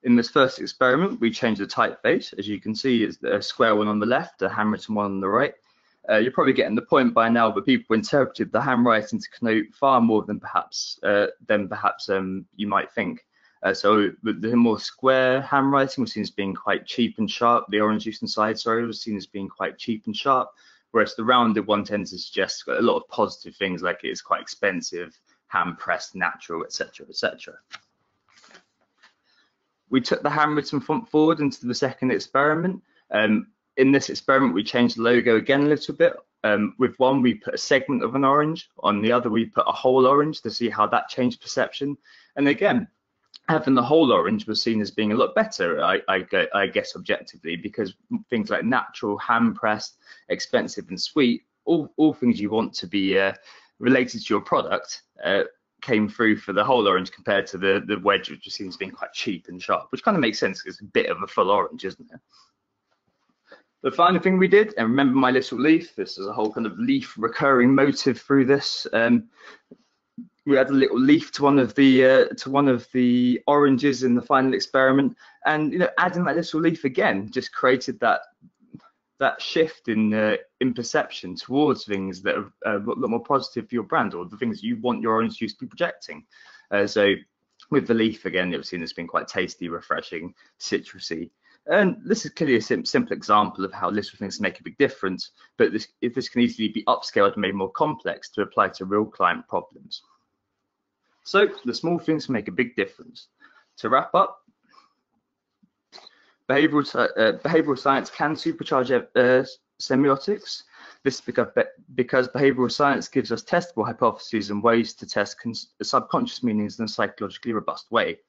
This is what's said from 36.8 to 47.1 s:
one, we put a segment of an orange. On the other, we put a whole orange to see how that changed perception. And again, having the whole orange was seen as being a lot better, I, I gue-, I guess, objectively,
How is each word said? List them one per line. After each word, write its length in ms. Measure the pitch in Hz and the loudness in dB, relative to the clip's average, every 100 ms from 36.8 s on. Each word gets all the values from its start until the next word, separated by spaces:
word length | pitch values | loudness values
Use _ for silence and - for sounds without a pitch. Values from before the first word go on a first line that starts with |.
| 123 - | -2 2
one, 220 | 131 135 | 2 4
we 140 | 123 | 2
put 200 | 104 - | 0 -6
a 40 | - | -8
segment 460 | - 139 131 131 | 0 0 2 -2
of 100 | 113 | -2
an 100 | 131 | 0
orange. 460 | 135 143 151 170 - - | 2 2 0 -4 -12 -4
On 180 | - 104 | -2 0
the 100 | 107 | 2
other, 160 | 120 120 | 0 0
we 180 | 107 110 | -2 -2
put 200 | - - | -2 -2
a 60 | |
whole 340 | - 131 127 127 | 0 2 4 6
orange 360 | 143 151 147 | 4 2 -4
to 80 | 113 | -10
see 200 | 101 117 | -4 -4
how 160 | 104 104 | 0 0
that 220 | 117 - | 0 -2
changed 340 | - 123 120 | -2 -2 -4
perception. 560 | - - 113 - 143 143 _ - _ - | -8 -4 -4 -4 -8 -8 _ -20 _ -2
And 100 | 143 | 0
again, 400 | 147 202 120 95 _ _ _ _ - - | 2 2 0 -2 _ _ _ _ -16 -2
having 260 | 160 - | 0 2
the 80 | 131 | 2
whole 300 | 117 160 139 | 4 4 6
orange 340 | 98 85 107 107 | 4 2 -2 -2
was 160 | 107 | -4
seen 180 | - 110 | 0 -2
as 120 | 98 | -2
being 180 | - 107 | -2 0
a 60 | 110 | 2
lot 180 | - | 2
better, 480 | - 214 - 87 78 | 0 -2 -2 -2 0
I, 180 | 92 98 - | 0 -2 0
I 140 | 95 | -4
gue-, 260 | 90 98 80 | 0 -2 0
I 140 | 101 98 | 0 0
guess, 260 | 92 95 | -2 -4
objectively, 600 | 90 90 | -12 -6